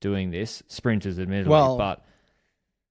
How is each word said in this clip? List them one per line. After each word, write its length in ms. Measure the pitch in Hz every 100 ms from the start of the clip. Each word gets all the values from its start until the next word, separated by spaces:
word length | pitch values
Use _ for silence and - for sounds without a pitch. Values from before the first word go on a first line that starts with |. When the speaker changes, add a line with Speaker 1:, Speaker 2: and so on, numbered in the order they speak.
Speaker 1:
doing 320 | 104 98 92
this. 320 | 87 113 - -
Sprinters, 540 | - 120 107 98 90
admittedly, 320 | 92 98 95
Speaker 2:
Well, 260 | 151 135 123
Speaker 1:
but 260 | 98 - _ _ _ _ _ _ _ _ _